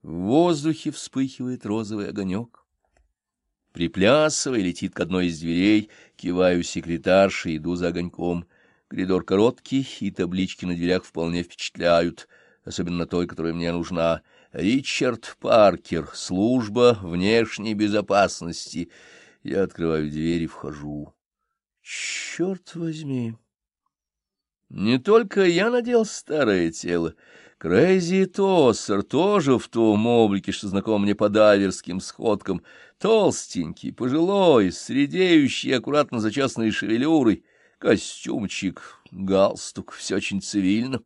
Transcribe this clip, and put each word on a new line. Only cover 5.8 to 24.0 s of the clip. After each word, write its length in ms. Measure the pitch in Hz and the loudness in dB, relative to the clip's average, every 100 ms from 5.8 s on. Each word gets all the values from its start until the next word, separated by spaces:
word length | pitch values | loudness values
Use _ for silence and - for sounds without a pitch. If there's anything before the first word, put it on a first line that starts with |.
| 107 - _ | 0 -18 _
киваю 460 | _ 90 90 92 90 | _ -4 2 2 2
секретарше, 920 | 82 87 82 82 90 95 98 - 92 | -2 -8 -6 -4 2 4 4 0 -6
иду 200 | 78 80 | -6 -4
за 120 | 90 87 | -4 -4
огоньком. 580 | 87 87 - 87 87 90 _ _ _ _ | -4 -8 -6 -4 -4 -8 _ _ _ _
Коридор 360 | - 92 92 | -6 -2 -2
короткий, 640 | - 95 117 127 - 135 131 - | 0 2 2 0 -6 -4 -4 -8
и 120 | 98 | -8
таблички 540 | 101 87 92 95 - | -4 -4 -2 -4 -6
на 100 | 90 | -6
дверях 300 | 87 87 92 | -4 -2 -2
вполне 380 | - - 85 87 | -4 -6 -4 -4
впечатляют, 840 | 87 - - - 85 85 87 78 - _ _ _ | -6 -12 -12 -2 2 4 2 -6 -20 _ _ _
особенно 340 | - 98 87 87 | -12 -8 -4 -4
на 80 | 82 | -2
той, 200 | 87 87 | -4 -4
которая 260 | 85 82 | -4 -6
мне 180 | 82 85 | -4 -4
нужна. 500 | 87 82 87 82 80 _ _ _ | -4 -6 -2 -2 -2 _ _ _
«Ричард 840 | - 87 135 139 - 131 113 - - | -4 0 0 -2 -2 -2 -4 -12 -8
Паркер, 680 | - 117 101 87 - 85 73 | 2 6 6 4 -4 -6 -6
служба 840 | - - 90 110 127 107 107 123 107 | -12 -6 0 2 0 -2 4 4 4
внешней 720 | 92 87 98 117 110 - 107 | -4 -2 2 2 0 -6 -6
безопасности». 1160 | 104 107 107 98 101 92 - 85 82 - - 87 - - - _ _ | -2 0 0 0 2 2 -2 -10 -10 -10 -10 -12 -16 -20 -20 _ _
Я 200 | - 87 | -6 -2
открываю 460 | 90 - 82 78 76 | -2 -2 -2 0 -2
дверь 340 | 76 82 85 | -2 -2 -2
и 40 | 80 | -4
вхожу. 680 | - 73 73 73 76 76 _ _ _ _ _ _ _ | -8 -12 -10 -12 -12 -14 _ _ _ _ _ _ _
Чёрт 960 | - - - - - - 180 180 - | -16 -12 -10 -10 -10 -6 -6 -6 -12
возьми! 600 | 170 165 156 147 131 117 113 _ _ _ _ _ _ | -8 -8 -8 -6 -4 -6 -10 _ _ _ _ _ _